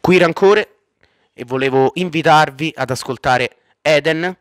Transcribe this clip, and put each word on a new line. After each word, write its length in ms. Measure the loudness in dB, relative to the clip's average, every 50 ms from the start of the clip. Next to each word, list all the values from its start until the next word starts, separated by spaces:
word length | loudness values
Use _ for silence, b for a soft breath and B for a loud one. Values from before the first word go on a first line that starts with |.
Qui 180 | 0 2 2 2
Rancore, 580 | 2 2 0 2 2 2 4 2 0 _ _ _ _ _ _ _ _ _ _ _ _ _ _
e 120 | -18 -10
volevo 480 | -8 -6 -2 -2 0 2 2 2 2 0
invitarvi 760 | -2 -6 -4 -4 -2 2 4 4 4 4 2 -2 -8 -8 -8 -6
ad 140 | -6 -6 -6
ascoltare 640 | -6 -8 -6 -8 -10 -6 -2 -2 0 0 -2 -4 _ _ _ _ _ _
Eden 560 | _ 2 2 2 2 0 -4 -2 -4 -8 -8 _